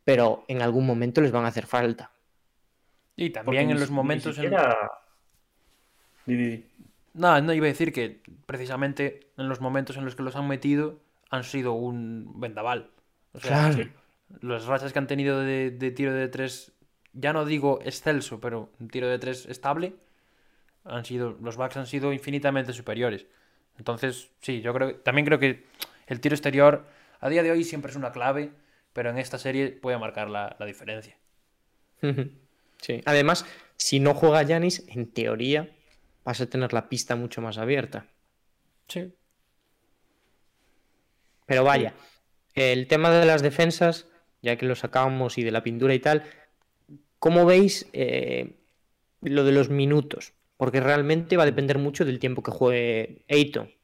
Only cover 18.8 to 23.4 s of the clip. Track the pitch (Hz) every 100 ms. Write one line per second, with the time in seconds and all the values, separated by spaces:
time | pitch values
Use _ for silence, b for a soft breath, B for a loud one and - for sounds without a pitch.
18.8 | 113 127 123 123 127 127 - - 139 156
19.8 | 180 - _ _ _ _ _ _ _ _
20.8 | - 120 117 123 120 104 117 113 131 139
21.8 | 123 139 139 139 139 143 139 135 127 117
22.8 | 113 110 120 101 - _